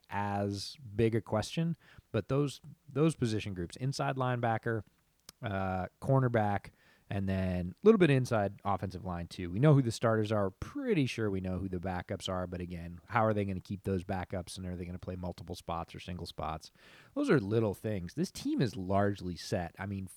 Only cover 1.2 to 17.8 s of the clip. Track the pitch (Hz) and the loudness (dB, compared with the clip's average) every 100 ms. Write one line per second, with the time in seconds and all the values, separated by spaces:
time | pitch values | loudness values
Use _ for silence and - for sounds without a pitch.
1.2 | - 110 - - 165 165 - - - 113 | 0 0 0 -2 -2 -2 -10 -20 -4 -4
2.2 | - 135 143 - 147 - - 131 160 - | 0 0 0 -4 -16 -20 -6 2 2 2
3.2 | 117 107 104 90 85 - 131 - 139 135 | 0 0 -2 -4 -6 -4 -4 -2 -2 0
4.2 | 127 123 120 110 120 113 - _ _ _ | 0 2 2 2 0 -2 -4 _ _ _
5.2 | _ - 120 98 95 92 90 - - 135 | _ -10 -4 -2 0 -2 -4 -4 2 4
6.2 | 127 117 104 101 - - _ _ - 101 | 6 4 4 0 -4 -20 _ _ -8 -4
7.2 | 95 95 92 90 87 - 202 226 165 135 | 0 0 2 0 -2 2 6 8 6 4
8.2 | 123 113 98 101 101 95 98 90 92 87 | 2 0 0 -2 -2 -2 -2 -6 -6 -6
9.2 | 85 - 87 95 151 139 120 - 117 110 | -6 -6 -4 4 6 6 4 2 2 4
10.2 | 104 107 98 - - 285 262 185 127 - | 4 2 2 -2 -8 -4 0 2 2 0
11.2 | 107 95 92 92 95 90 92 90 - 101 | 0 0 -2 -2 -4 -4 -4 -4 -6 -6
12.2 | - 92 90 90 87 87 85 87 - 117 | -4 -4 -4 -4 -6 -8 -10 -12 -2 2
13.2 | 110 104 98 92 - 98 - 95 85 95 | 4 2 0 -2 -6 -6 -2 -2 -2 -4
14.2 | 90 92 85 - 92 90 87 90 - 92 | -4 -6 -6 -8 -8 -6 -8 -10 -8 -8
15.2 | 87 - 87 90 - 85 85 90 - 87 | -6 -8 -10 -10 -6 -6 -6 -10 -10 -8
16.2 | 85 - 78 80 - _ - - - 277 | -10 -8 -6 -6 -10 _ -20 -20 -10 -2
17.2 | 294 156 98 113 110 90 | 4 4 4 2 2 0